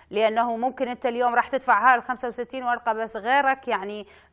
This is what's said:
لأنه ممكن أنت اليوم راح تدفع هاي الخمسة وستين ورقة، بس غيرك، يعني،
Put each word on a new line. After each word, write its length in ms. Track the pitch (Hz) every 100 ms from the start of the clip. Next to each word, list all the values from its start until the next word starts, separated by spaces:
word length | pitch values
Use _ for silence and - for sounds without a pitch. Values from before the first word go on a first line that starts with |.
| -
لأنه 460 | 208 220 226 240 226
ممكن 320 | 254 254 247
أنت 180 | 240 247
اليوم 280 | 233 247
راح 140 | 233 -
تدفع 400 | 262 254 208 247
هاي 60 |
الخمسة 340 | 240 247 247 240
وستين 360 | 247 233 262
ورقة، 280 | 247 240 233
بس 240 | 220 220 220
غيرك، 520 | 220 277 269 262 247
يعني، 400 | 202 202 208 196 - _